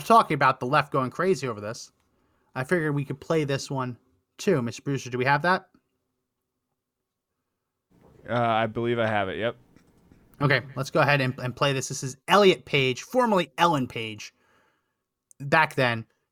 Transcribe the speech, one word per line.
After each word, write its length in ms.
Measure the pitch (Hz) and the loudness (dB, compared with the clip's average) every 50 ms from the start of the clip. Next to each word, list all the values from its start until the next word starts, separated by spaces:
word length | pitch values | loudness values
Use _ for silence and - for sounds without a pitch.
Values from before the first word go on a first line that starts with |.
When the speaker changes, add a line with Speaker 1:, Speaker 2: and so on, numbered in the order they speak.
Speaker 1:
talking 340 | - - 226 226 196 - 156 | 2 6 6 6 6 4 0
about 260 | 135 143 131 131 - | 2 2 2 2 0
the 60 | 131 | -2
left 260 | 127 147 147 143 - | 0 0 0 0 0
going 180 | - 139 127 123 | -2 -2 -2 -2
crazy 380 | - - 175 190 180 143 139 123 | -4 -2 0 0 0 0 -2 -6
over 120 | 107 104 | -6 -6
this, 300 | 104 107 113 - - - _ _ _ _ _ _ _ _ _ _ _ _ _ | -8 -10 -10 -12 -16 -20 _ _ _ _ _ _ _ _ _ _ _ _ _
I 100 | 127 131 | -8 -4
figured 300 | - 180 170 156 156 143 | -2 -2 0 0 0 -2
we 100 | 143 139 | -2 -4
could 160 | - 139 - | -6 -8 -10
play 240 | - - 165 160 151 | -4 -2 -2 0 0
this 260 | 139 139 135 - - | 0 -2 -4 -4 -6
one 280 | 143 131 127 123 113 - _ _ _ _ _ _ _ - | -6 -6 -6 -6 -10 -12 _ _ _ _ _ _ _ -6
too. 220 | - 208 175 135 | -2 0 0 0
Mister 200 | 117 117 - - | 0 -4 -8 -8
Producer, 280 | - 143 139 123 - 123 | -6 -6 -6 -6 -6 -6
do 80 | 123 123 | -4 -2
we 80 | 123 | 2
have 160 | 139 143 147 | 2 2 2
that? 260 | 160 175 185 - - _ _ _ _ _ _ _ _ _ _ _ _ _ _ _ _ _ _ _ _ _ _ _ _ _ _ _ _ _ _ _ _ _ _ _ _ _ _ _ _ _ _ _ _ _ _ _ - - - - - - | 2 0 0 -2 -4 _ _ _ _ _ _ _ _ _ _ _ _ _ _ _ _ _ _ _ _ _ _ _ _ _ _ _ _ _ _ _ _ _ _ _ _ _ _ _ _ _ _ _ _ _ _ _ -20 -20 -20 -20 -10 -6
Speaker 2:
Uh, 60 | 117 | -2
I 320 | 120 117 117 110 110 113 | -2 0 0 2 0 0
believe 320 | 110 110 120 117 120 120 117 | -2 -2 -4 -2 -2 0 0
I 80 | 110 | 0
have 220 | 110 107 104 98 95 | 0 0 0 -2 -2
it, 100 | 76 87 | -4 -4
yep. 180 | 107 120 - - _ _ _ _ _ _ _ _ _ _ - _ _ _ _ - | -4 -6 -6 -8 _ _ _ _ _ _ _ _ _ _ -20 _ _ _ _ -2
Speaker 1:
Okay, 220 | 143 135 139 123 - - - | 0 0 0 0 -2 -6 -8
let's 160 | 135 135 - | -10 -8 -2
go 100 | - 165 | 2 2
ahead 200 | 139 139 143 135 | 4 4 4 2
and, 140 | 131 127 127 - | 2 -2 -4 -4
and 160 | 123 123 120 | -8 -8 -4
play 180 | - 147 143 | -2 0 0
this. 160 | 135 135 - - | 0 -2 -4 -6
This 140 | 135 - | -8 -8
is 140 | 143 127 - - _ - | -8 -10 -10 -10 _ 2
Elliot 360 | 185 202 208 190 160 - - | 4 6 6 6 4 2 -2
Page, 380 | - - 139 131 131 123 - | -2 0 2 2 2 0 -2
formerly 500 | - - - 254 247 226 208 180 165 - _ | -8 -4 0 0 2 4 2 2 0 -2 _
Ellen 300 | - 170 170 156 139 127 | 2 2 2 4 2 -2
Page, 480 | - - 120 113 110 107 107 - - - _ _ _ _ _ _ _ _ _ _ _ _ _ _ _ _ _ _ _ _ - | -4 -6 -8 -8 -8 -10 -12 -16 -18 -20 _ _ _ _ _ _ _ _ _ _ _ _ _ _ _ _ _ _ _ _ -14
back 340 | 139 139 165 160 156 147 - | -2 2 4 4 4 2 2
then, 300 | 143 127 120 117 113 113 - _ _ _ _ | 0 0 0 0 -2 -6 -12 _ _ _ _